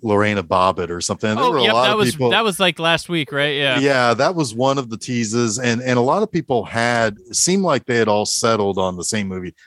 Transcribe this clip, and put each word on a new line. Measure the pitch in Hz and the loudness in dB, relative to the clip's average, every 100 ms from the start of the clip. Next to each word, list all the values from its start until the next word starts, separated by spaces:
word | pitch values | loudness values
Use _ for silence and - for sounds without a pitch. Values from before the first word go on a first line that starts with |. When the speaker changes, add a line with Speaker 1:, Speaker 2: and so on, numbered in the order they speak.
Speaker 1:
Lorena | 110 101 104 101 | 0 2 2 0
Bobbitt | 85 92 92 90 85 | 0 2 2 2 -4
or | 87 | -6
something." | - 95 110 | -6 -4 -2
And | 110 | 0
there | 254 | 0
Speaker 2:
Oh, | |
Speaker 1:
were | 147 | 2
a | |
Speaker 2:
yep, | 113 | 2
Speaker 1:
lot | 117 202 | 2 2
Speaker 2:
that | |
Speaker 1:
of | 214 | 2
Speaker 2:
was, | 185 | 0
Speaker 1:
people | 151 123 | 0 2
Speaker 2:
that | 202 | 2
was, | 226 175 | 0 0
like, | 185 160 | -2 0
last | 165 165 - | 0 -2 -2
week, | 170 139 | -4 -2
right? | 143 147 143 | -2 -2 0
Yeah. | 139 127 | 0 2
Speaker 1:
Yeah, | 139 131 120 | 2 4 4
that | 113 156 175 | 2 0 0
was | 123 | -4
one | 113 135 139 | 0 0 0
of | 117 | -4
the | 110 | -8
teases, | - 120 107 120 117 117 | -4 -4 -2 0 0 -2
and, | 123 117 | -2 -2
and | 127 123 | 0 2
a | |
lot | 127 185 | 2 0
of | 214 | 0
people | 170 139 120 92 | -4 -2 -4 -2
had, | 117 120 120 110 104 - 104 | -2 0 2 0 -2 -8 -2
seemed | 175 196 | 0 0
like | 175 135 - | 0 -2 0
they | 117 | 0
had | 107 | 2
all | 104 104 | 2 0
settled | - 117 107 98 95 | 0 0 2 0 0
on | 92 87 | -2 -4
the | |
same | - 107 95 | -4 -4 -4
movie, | 92 90 - | -8 -10 -14